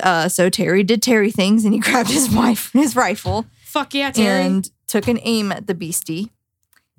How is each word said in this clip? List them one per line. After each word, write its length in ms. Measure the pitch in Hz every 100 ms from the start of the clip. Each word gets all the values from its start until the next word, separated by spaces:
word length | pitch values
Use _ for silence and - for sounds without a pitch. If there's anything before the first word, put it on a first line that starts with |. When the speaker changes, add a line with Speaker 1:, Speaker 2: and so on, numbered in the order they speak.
Speaker 1:
uh, 260 | 185 170 160
so 220 | - 180
Terry 320 | - 160 185
did 180 | 196 226
Terry 300 | 247 226 202
things 340 | 220 190 220 214
and 80 |
he 60 | 220
<laughs> 0 |
grabbed 320 | - 262 233
his 180 | 277 262
wife, 420 | 220 240 220 -
his 220 | 247 294 240
rifle. 520 | 214 208 - 196 226 _
Speaker 2:
Fuck 320 | - 302 277 277
yeah, 160 | 277
Terry. 320 | 269 208 190 185
Speaker 1:
And 240 | 190 185 _ -
took 220 | 214 202
an 100 | 240
aim 280 | - 226 202
at 140 | 180 202
the 80 |
beastie. 580 | 175 165 175 - 160 220 _ _ _ _ _ _